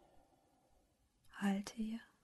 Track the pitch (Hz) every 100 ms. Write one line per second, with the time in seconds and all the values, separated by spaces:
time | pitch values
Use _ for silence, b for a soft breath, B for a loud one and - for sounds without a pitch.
0 | - - - - _ _ _ - _ _
1 | _ _ - - 202 196 202 233 220 226
2 | - -